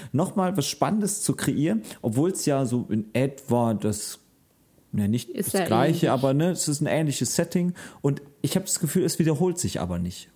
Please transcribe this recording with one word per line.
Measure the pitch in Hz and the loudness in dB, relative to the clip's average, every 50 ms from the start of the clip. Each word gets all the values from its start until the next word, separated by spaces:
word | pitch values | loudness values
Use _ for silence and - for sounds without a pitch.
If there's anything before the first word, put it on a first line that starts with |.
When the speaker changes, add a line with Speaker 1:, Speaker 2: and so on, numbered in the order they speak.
| - 123 - | -12 -4 0
Speaker 1:
nochmal | 135 175 - - 202 185 185 196 | 0 0 0 0 0 0 0 0
was | 180 135 | 0 0
Spannendes | - - - - 139 196 220 202 202 208 - - | -2 0 0 0 0 2 0 0 0 -2 -2 -2
zu | - 143 | -2 -2
kreieren, | - - - - 104 147 165 214 226 - - - - | 0 0 -2 0 2 2 2 0 0 -2 -6 -14 -6
obwohl | - 120 107 127 151 185 | -4 -2 0 2 2 2
es | 185 - - | 0 0 0
ja | 151 139 135 135 | 0 0 2 0
so | 113 120 123 107 - | 0 0 -2 -2 -2
in | 104 110 107 - - | -2 -4 -4 -2 -2
etwa | 120 135 135 135 - - - 120 120 117 113 110 | 0 0 0 -2 -6 -4 0 2 2 2 2 0
das, | 101 - 107 104 - - - - - _ _ _ _ _ _ _ _ _ _ _ _ _ - - | 0 0 -2 -2 -2 -6 -10 -12 -14 _ _ _ _ _ _ _ _ _ _ _ _ _ -8 -4
ja, | 107 101 101 | -2 0 2
nicht | 110 123 - - | 0 0 -2 -4
Speaker 2:
Ist | 359 - 190 - - | -6 -4 -4 -2 -2
Speaker 1:
das | 190 | -2
Speaker 2:
ja | 175 | 0
Speaker 1:
Gleiche, | 156 110 113 135 151 165 170 170 | 2 4 4 4 4 4 2 2
Speaker 2:
ähnlich. | 131 | 2
Speaker 1:
aber, | 117 127 131 135 135 | 2 2 2 2 2
ne, | 143 160 180 170 | 4 2 2 0
es | - - 151 | 0 -2 -2
ist | 147 139 | -2 0
ein | 156 | 0
ähnliches | 139 98 156 160 147 135 - 131 - - | 0 2 2 2 0 0 -2 -2 -2 0
Setting | - 170 170 - 180 175 180 175 - - - - - | 0 0 0 0 0 0 0 -2 -4 -12 -18 -12 -2
und | - 143 139 - - - - _ | 0 0 0 0 -6 -16 -16 _
ich | - 147 - | -4 0 0
hab | 185 190 | 0 -2
das | - - - | -2 -4 -2
Gefühl, | - 143 - 190 151 | -2 0 0 2 2
es | 165 - - | 2 2 2
wiederholt | 165 160 156 135 180 180 170 175 | 2 2 2 2 2 0 0 0
sich | - - - - | -4 -4 -4 -4
aber | - 90 90 87 | -4 -4 -4 -4
nicht. | 87 87 87 - - - _ | -4 -4 -6 -10 -16 -14 _